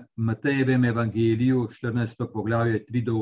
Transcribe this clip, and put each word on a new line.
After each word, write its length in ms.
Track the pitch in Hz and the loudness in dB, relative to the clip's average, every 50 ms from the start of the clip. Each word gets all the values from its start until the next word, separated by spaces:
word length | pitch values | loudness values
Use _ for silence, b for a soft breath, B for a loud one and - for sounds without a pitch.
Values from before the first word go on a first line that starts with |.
| - _ _ | -6 _ _
Matejevem 680 | - 113 113 113 - - 143 139 135 131 127 131 127 123 | -4 -2 -2 -2 -2 -2 -2 0 2 2 2 4 4 4
evangeliju, 840 | 120 113 117 117 110 98 110 113 113 113 110 123 131 131 127 117 107 | 2 2 0 -2 -2 0 0 2 2 2 2 2 2 2 2 0 -2
štirinajsto 640 | - - - 120 113 120 117 110 - - 120 - - | -6 -8 -8 -4 -2 -2 -4 -4 -4 -8 -8 -8 -6
poglavje, 520 | 110 101 107 117 117 117 117 110 104 - | -6 -4 -2 0 0 0 0 0 -2 -4
tri 160 | - 113 120 113 | -4 -4 -4 -2
do 160 | 120 113 110 | -2 -2 -2